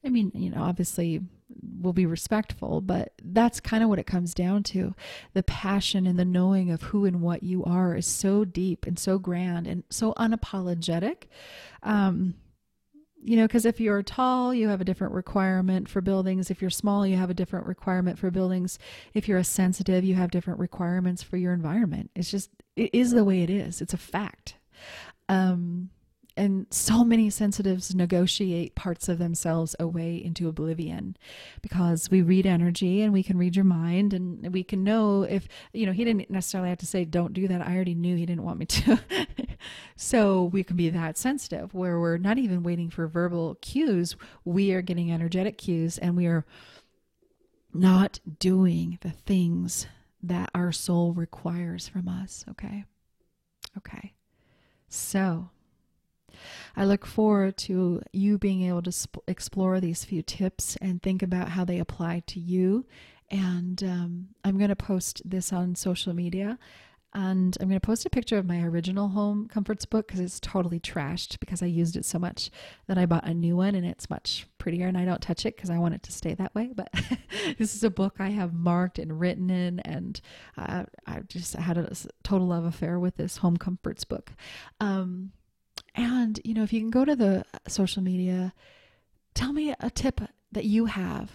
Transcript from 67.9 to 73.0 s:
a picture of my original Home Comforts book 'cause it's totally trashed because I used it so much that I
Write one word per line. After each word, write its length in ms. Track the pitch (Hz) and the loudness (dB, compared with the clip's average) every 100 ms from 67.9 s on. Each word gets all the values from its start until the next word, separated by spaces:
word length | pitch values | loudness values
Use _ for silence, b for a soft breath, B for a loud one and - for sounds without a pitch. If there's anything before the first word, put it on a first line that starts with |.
| 226 | -2
a 60 | - | 0
picture 260 | - 226 214 | -2 0 0
of 100 | 190 | 0
my 140 | 175 | 0
original 480 | 170 170 170 190 202 | 0 0 0 0 0
Home 400 | 190 208 208 220 | 0 0 -2 -2
Comforts 380 | - 202 208 - | -4 -2 -4 -2
book 220 | 220 214 | -2 -2
'cause 120 | 185 | -4
it's 200 | 180 - | -4 -6
totally 380 | - 196 175 170 | -4 -2 0 -2
trashed 640 | - - 143 175 - - | -6 -6 -4 -6 -8 -10
because 220 | - 175 | -8 -4
I 40 | 180 | -2
used 300 | 170 170 175 | 0 0 0
it 80 | |
so 140 | - 170 | -4 -4
much 320 | 175 - - B B B - | -4 -4 -8 B B B -4
that 120 | |
I 80 | 185 | 2